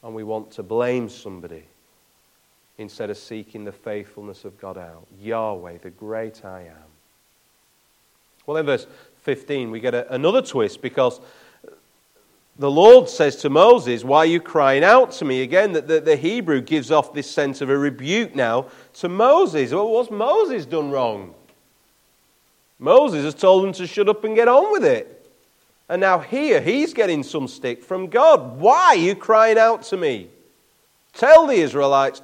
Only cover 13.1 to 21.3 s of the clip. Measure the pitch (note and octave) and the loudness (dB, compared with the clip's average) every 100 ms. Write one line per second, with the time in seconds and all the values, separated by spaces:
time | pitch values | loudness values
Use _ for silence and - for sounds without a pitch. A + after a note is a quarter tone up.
13.1 | - D3 - C#3+ D3 G#3+ A#3+ B2 A#2+ B2+ | 0 -2 -2 0 4 6 6 2 -6 0
14.1 | D3 E3 E3+ E3+ D#3 C3+ C3+ F3+ B3 B3 | 2 2 -2 -4 0 2 2 4 4 2
15.1 | - D3 B2+ B2+ F3+ G#3 D#3+ C#3+ D#3+ D#3+ | -2 -6 -4 -2 0 0 -2 -2 -2 0
16.1 | C#3+ D#3+ A#3+ E3 C3+ - D#3 A#2+ D3+ - | 0 -2 -4 -4 -4 -2 -6 0 -2 -2
17.1 | C#3+ C#3 - C#3+ C3+ C3+ C#3 C#3+ A#2+ C#3 | -6 -8 -6 -6 -4 -4 -2 -2 -6 -6
18.1 | G#3+ G#3+ C#3 A#2 A#2+ C3 - _ - F3 | -4 -4 -4 -2 -4 -6 -14 _ -10 -8
19.1 | F#3 B3 E4 F4+ D#3 B2 E3 A3 A3+ A#3 | 0 2 2 2 -2 -4 -2 -2 -2 -4
20.1 | G#3 A#3+ G4+ F#4+ A#3 C3 D#3+ C#3+ C#3 A#2+ | -4 -2 0 -2 -4 -8 -8 -6 -4 -4
21.1 | G2+ F#2 | -6 -14